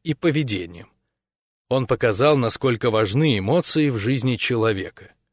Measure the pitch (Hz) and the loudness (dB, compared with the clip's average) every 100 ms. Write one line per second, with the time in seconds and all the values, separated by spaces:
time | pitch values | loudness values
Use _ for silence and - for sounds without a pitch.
0 | 165 147 170 147 131 98 85 87 - _ | -8 -2 0 0 -2 -4 -6 -14 -20 _
1 | _ _ _ _ _ _ - 131 120 127 | _ _ _ _ _ _ -2 -2 0 0
2 | 120 101 143 143 113 - 135 117 123 107 | 2 2 4 4 0 0 -2 0 0 2
3 | 101 120 156 107 98 170 - 156 147 113 | 2 2 2 2 0 0 0 0 0 0
4 | 107 135 127 113 - 120 110 98 87 - | -2 -2 -2 -2 -2 0 0 -2 -6 -14
5 | - _ _ | -20 _ _